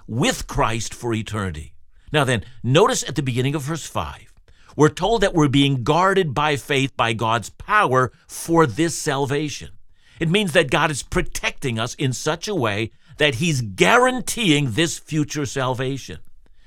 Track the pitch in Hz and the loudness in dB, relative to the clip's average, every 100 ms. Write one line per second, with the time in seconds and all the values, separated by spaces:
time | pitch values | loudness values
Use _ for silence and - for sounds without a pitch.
0 | - 110 247 - - 139 123 117 - - | -6 -2 0 -2 -6 -2 0 -2 -6 -8
1 | 120 113 110 107 95 76 76 - - - | -4 -4 -4 -6 -6 -8 -14 -20 -20 -20
2 | - 151 127 120 - - 117 139 233 240 | -4 0 0 0 -4 -8 2 4 4 2
3 | - 143 131 123 131 151 135 160 - 107 | -2 -4 -2 -2 -2 -2 -4 -8 -6 -6
4 | 78 69 - - - - - - 151 - | -6 -10 -20 -20 -20 -20 -10 2 2 4
5 | 190 226 202 170 147 139 139 135 113 156 | 0 2 2 4 4 4 4 2 2 2
6 | 190 190 170 120 151 147 - 139 131 - | 4 2 0 0 0 -2 0 0 0 0
7 | 117 113 113 113 98 - - 214 180 127 | -2 0 0 0 -2 -12 0 2 4 2
8 | 127 - - - - 165 156 101 165 - | 2 -4 -16 -12 0 2 4 2 -2 -2
9 | - 139 135 147 151 - - - - - | -4 -2 -2 -2 -4 -8 -14 -18 -20 -20
10 | _ - 165 196 202 175 147 160 160 143 | _ -4 0 2 4 2 4 2 0 -2
11 | - 185 175 - 220 - 139 113 120 - | -4 -2 -2 -4 -6 -4 -4 -2 -4 -2
12 | 143 123 156 165 214 196 117 101 113 - | -4 -2 -4 -4 -4 -2 0 0 -4 -8
13 | - - 151 117 175 139 113 92 180 233 | -20 0 0 2 0 0 -4 2 6 6
14 | 254 254 - - 214 147 139 104 165 - | 4 2 -4 0 2 2 2 0 -2 -2
15 | - 156 147 143 143 139 131 127 131 139 | -4 -4 -2 -4 -6 -4 -2 -2 -4 -6
16 | - 80 - - - - | -10 -14 -16 -20 -20 -20